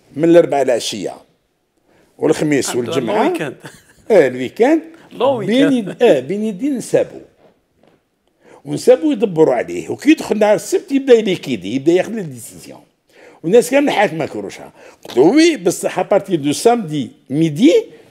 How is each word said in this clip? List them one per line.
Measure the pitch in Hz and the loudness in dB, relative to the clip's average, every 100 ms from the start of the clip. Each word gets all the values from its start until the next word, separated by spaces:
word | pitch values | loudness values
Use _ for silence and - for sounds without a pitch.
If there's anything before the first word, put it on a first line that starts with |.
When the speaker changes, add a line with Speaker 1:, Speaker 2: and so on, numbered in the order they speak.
| _ 139 | _ -2
Speaker 1:
من | |
الأربعة | 165 170 156 143 | 4 6 4 2
العشية | 127 113 - 107 76 - _ _ _ _ _ _ _ _ _ _ | 0 0 -4 -8 -10 -12 _ _ _ _ _ _ _ _ _ _
والخميس | 143 160 156 143 104 | -2 0 0 -2 -2
Speaker 2:
عنده | 123 | -4
Speaker 1:
والجمعة. | 120 - 117 208 285 | -4 -4 -2 -2 -2
Speaker 2:
الويكاند. | 349 147 - - - _ _ - | -2 -8 -12 -20 -20 _ _ 0
Speaker 1:
اه، | 208 135 | 2 2
الويكاند. | 127 123 - 247 320 - - - | 0 -8 0 2 2 -2 -16 -20
Speaker 2:
لو | 180 247 254 | -4 -2 -2
ويكاند. | 190 240 285 | 0 0 2
Speaker 1:
بين | 254 190 | 0 -4
يد-، | 175 | 2
اه، | 240 147 | 4 4
بين | 127 202 | 0 -6
يدين | 220 180 277 254 | -6 -6 -6 -6
نسابو. | - 143 101 67 - _ _ _ _ _ _ _ _ _ _ _ _ - 139 | -2 -2 -2 -8 -20 _ _ _ _ _ _ _ _ _ _ _ _ -20 -10
ونسابو | 143 - 254 311 | -2 2 2 0
يدبروا | 254 202 160 151 | -2 -2 2 2
عليه، | 120 - 175 - | 2 -4 -8 -8
وكي | - 269 | -2 2
يدخل | 320 - 220 | 2 0 -2
نهار | 208 202 | 0 0
السبت | - 359 - | -2 -6 -2
يبدا | 277 269 | -2 4
يليكيدي، | 233 214 170 - 117 92 131 | 4 4 -4 -4 -8 -6 -4
يبدا | 139 | 0
ياخذ | 180 180 | 0 0
لي | 208 | -8
ديسيزيون. | 165 123 - 90 - - _ _ _ _ - _ | -10 -14 -18 -20 -20 -20 _ _ _ _ -20 _
والناس | 160 233 - | 2 2 4
كامل | 269 285 | 2 0
حاكمه | - 202 160 135 | 0 0 -2 -6
كروشها. | 107 98 - 67 - - _ | -8 -10 -14 -20 -20 -20 _
قلت | - 117 | -4 2
له: | |
"وي، | 156 285 330 269 | 4 6 4 2
بصح | 180 - 185 - | -2 -4 -4 -6
ابارتير | 175 202 196 170 | 0 -2 0 -4
دو | 143 | -4
samedi | 139 233 240 170 151 113 - - | 0 0 0 -2 -6 -8 -12 -6
ميدي | 143 165 147 269 453 453 - _ | -2 -2 2 4 4 0 -10 _